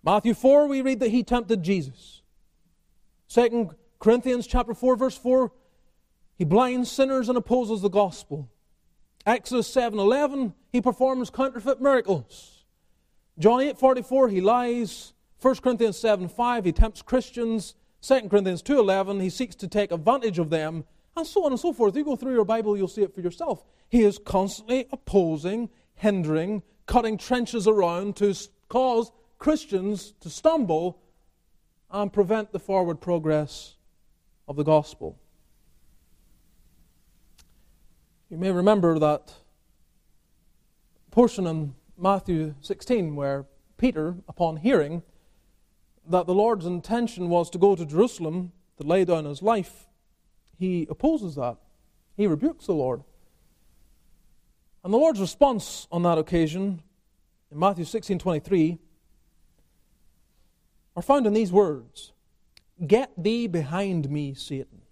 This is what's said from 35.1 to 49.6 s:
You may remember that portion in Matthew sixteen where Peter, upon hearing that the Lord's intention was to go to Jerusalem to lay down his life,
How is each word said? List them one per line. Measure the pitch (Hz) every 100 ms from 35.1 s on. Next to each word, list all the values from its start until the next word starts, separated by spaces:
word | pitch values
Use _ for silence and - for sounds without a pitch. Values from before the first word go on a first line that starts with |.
| - _ _ _ _ _ _ _ _ _ _ _ _ _ _ _ _ _ _ _ _ _ _ _ _ _ _ _ _ _ _ _
You | 165
may | 190
remember | 180 185 214 175 160
that | 151 151 - - _ _ _ _ _ _ _ _ _ _ _ _ _ _ _ _ _
portion | - 240 - 175
in | 160 147 127 _ -
Matthew | 185 196 185 165 156 139
sixteen | - 196 - 240 165
where | 147 139 139 135 _ _ _
Peter, | 254 156 156 180 -
upon | - 170 160
hearing | 190 247 147 165 - _ _ _ _ _ _ _ _ _ 160
that | 180 175
the |
Lord's | 185 220 214 170
intention | 175 - 233 233 180 175
was | 175 170
to | 175
go | 202 185
to | 160
Jerusalem | 156 240 - 160 175 180 _ _ _
to |
lay | 143 185
down | 185 165
his | 151 143
life, | 196 226